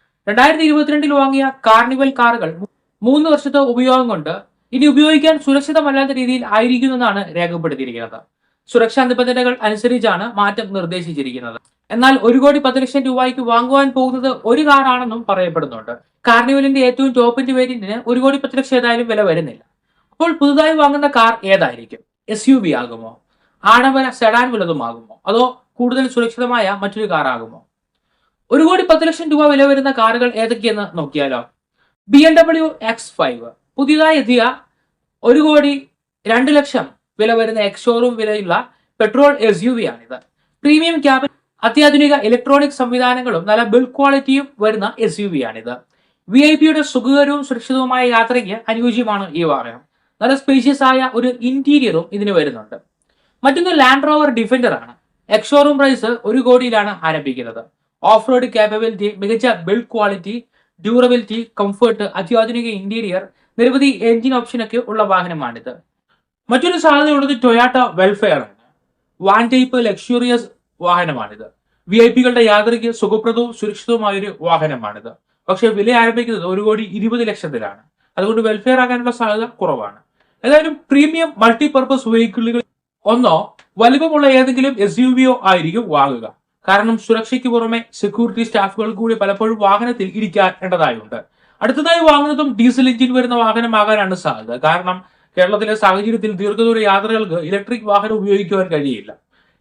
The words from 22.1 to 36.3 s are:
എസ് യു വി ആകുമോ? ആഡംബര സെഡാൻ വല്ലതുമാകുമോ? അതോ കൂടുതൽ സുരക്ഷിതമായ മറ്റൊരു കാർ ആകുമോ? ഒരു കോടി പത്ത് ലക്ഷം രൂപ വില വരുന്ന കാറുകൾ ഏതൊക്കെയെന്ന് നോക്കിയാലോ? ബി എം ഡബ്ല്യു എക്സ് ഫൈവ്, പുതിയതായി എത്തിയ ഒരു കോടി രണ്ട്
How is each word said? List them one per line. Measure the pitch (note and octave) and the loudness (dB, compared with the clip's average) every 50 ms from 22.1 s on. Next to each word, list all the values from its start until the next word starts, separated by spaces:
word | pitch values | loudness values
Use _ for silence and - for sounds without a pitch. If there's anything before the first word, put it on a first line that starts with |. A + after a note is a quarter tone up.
| _ _ _ - | _ _ _ -10
എസ് | G#3+ G#3 - C4+ | -8 -4 2 4
യു | C4+ | 4
വി | B3+ G3 E3 | 4 4 0
ആകുമോ? | C#3 A#2+ B2 A#2 A2+ A2+ A2+ A2+ A#2+ _ _ _ _ _ _ _ _ _ - | -4 -4 -6 -8 -12 -16 -16 -18 -20 _ _ _ _ _ _ _ _ _ 2
ആഡംബര | G3+ A3+ B3 B3 C4+ C4 C4+ C4+ B3+ | 4 4 6 4 4 2 0 -2 -2
സെഡാൻ | B3 - A#3+ A3 A3 A#3+ B3 C4 | -2 0 0 2 2 2 0 0
വല്ലതുമാകുമോ? | A#3+ G#3+ F#3 E3+ D#3+ C#3+ A#2 A#2 A#2 A#2 - - - _ - | -2 -4 -4 -4 -4 -4 -6 -8 -10 -12 -18 -20 -20 _ -6
അതോ | F#3+ G#3+ A#3 B3+ B3 B3 _ _ _ _ | -2 0 0 0 0 -2 _ _ _ _
കൂടുതൽ | - A#3+ B3 B3 C4 C4 B3 | -4 -4 -2 -2 -2 -2 -2
സുരക്ഷിതമായ | - A#3+ A#3 A3+ - - B3 B3 B3 A#3 G#3 F#3+ G3+ G3+ | -2 -2 -2 -2 -2 -4 -4 -2 -2 -2 -2 -2 -4 -4
മറ്റൊരു | G3+ G3+ G3 G#3+ G#3+ G3 | -6 -8 -6 -6 -6 -4
കാർ | F3 D#3 C#3+ C3 | -4 -2 -2 -4
ആകുമോ? | B2+ A#2 A2+ A2+ A#2 - _ _ _ _ _ _ _ _ _ _ _ _ _ _ _ _ _ - | -6 -6 -10 -16 -20 -20 _ _ _ _ _ _ _ _ _ _ _ _ _ _ _ _ _ -2
ഒരു | A#3 C#4 D#4+ | 0 2 2
കോടി | E4 F#4 F#4 F4+ | 2 2 0 2
പത്ത് | F4 D#4+ D#4 E4 E4 | 2 2 2 2 -2
ലക്ഷം | D#4+ - E4 D#4 | -2 -4 -4 -2
രൂപ | D4+ D4 D4+ | 0 2 4
വില | D4 C#4+ C4+ C#4 | 4 4 4 4
വരുന്ന | C#4 C#4 C#4 C4 C4+ | 4 4 2 0 -2
കാറുകൾ | B3+ B3 A3 A3+ A3+ A#3+ B3 B3 A3+ | -2 0 0 0 2 2 -2 -2 -2
ഏതൊക്കെയെന്ന് | G#3+ A3+ A3+ A#3 A3 G3+ A3+ G#3+ G#3 G3+ F3 E3 E3+ | -2 -2 -2 -4 -2 -2 -4 -4 -4 -6 -8 -8 -8
നോക്കിയാലോ? | D3+ C#3 - D3 C#3+ C3+ B2+ A#2+ A#2+ - _ _ _ _ _ _ _ _ _ _ _ - | -8 -6 -4 -4 -4 -2 -4 -6 -8 -10 _ _ _ _ _ _ _ _ _ _ _ 4
ബി | G#3 C#4 | 4 6
എം | D#4 D#4+ D#4+ E4 | 6 8 8 6
ഡബ്ല്യു | E4 E4 D#4+ D#4+ D#4+ D#4 - - | 6 4 4 0 0 -2 -4 -6
എക്സ് | - A3 A3+ - - - _ | -6 -6 -6 -6 -8 -14 _
ഫൈവ്, | - E3 C3 B2 A#2 A#2 A#2 - _ _ _ - - | -4 -4 -4 -4 -8 -14 -20 -20 _ _ _ -4 -4
പുതിയതായി | C#4 B3+ D4+ D4+ D#4 D#4 D#4+ D4 | 0 0 2 2 4 2 2 2
എത്തിയ | A3+ G#3 B3 A#3+ A3 B3 - - _ _ _ _ _ _ _ _ _ _ _ _ - | 2 2 2 2 2 0 -2 -6 _ _ _ _ _ _ _ _ _ _ _ _ 2
ഒരു | A#3 B3+ D4+ | 4 4 4
കോടി | D4+ D#4 D4+ D4 C#4+ C#4+ C#4+ C#4 C4+ _ _ _ _ _ _ _ - | 4 4 4 4 4 2 0 -4 -8 _ _ _ _ _ _ _ -4
രണ്ട് | G#3 | -2